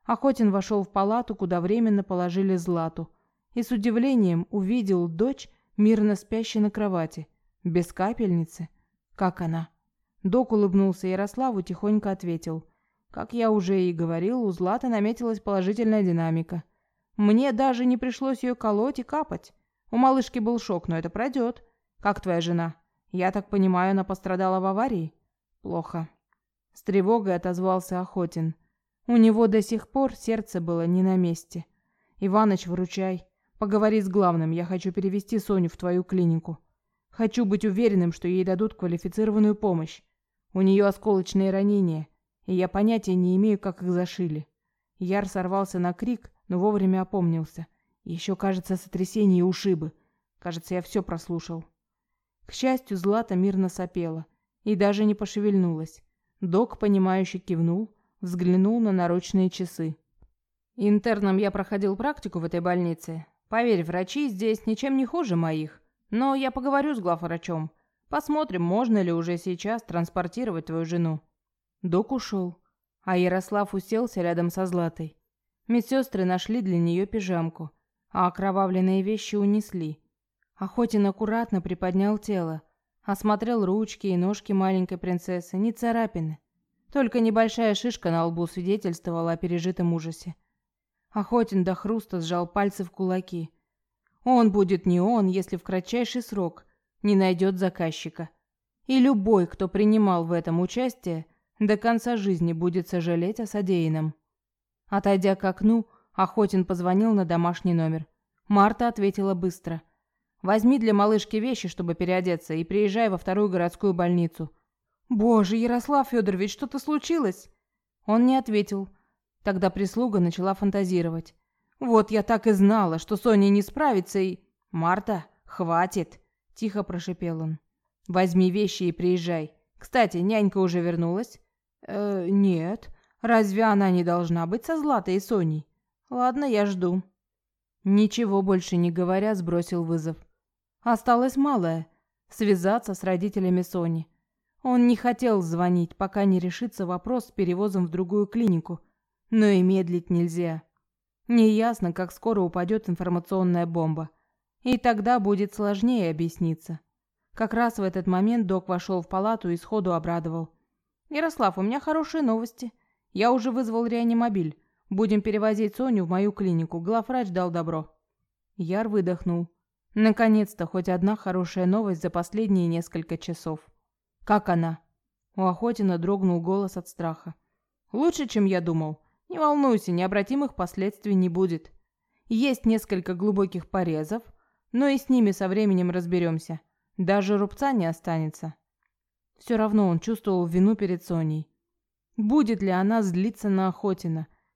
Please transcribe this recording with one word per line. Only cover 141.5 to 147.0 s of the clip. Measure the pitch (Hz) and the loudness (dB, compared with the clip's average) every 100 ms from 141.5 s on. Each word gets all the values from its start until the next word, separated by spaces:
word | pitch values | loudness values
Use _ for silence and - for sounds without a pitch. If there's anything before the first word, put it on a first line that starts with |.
| 254 170 165 160 _ _ _ _ | 2 0 -2 -6 _ _ _ _
связаться | - 208 190 185 220 208 | -2 2 2 2 0 -2
с | 190 | -6
родителями | 185 185 202 196 185 180 | -2 -2 -2 -2 0 0
Сони. | 180 185 170 165 160 _ _ _ _ _ | 0 -4 -4 -4 -8 _ _ _ _ _
Он | 254 247 240 | 0 4 4
не | 226 | 4
хотел | 247 240 247 208 | 0 0 2 2
звонить, | 170 165 180 180 170 - | 0 0 2 2 0 -4
пока | 190 208 | -4 0
не | 196 185 | 2 2
решится | 180 - 240 - 180 | 0 -4 -8 -6 -6
вопрос | 180 | -6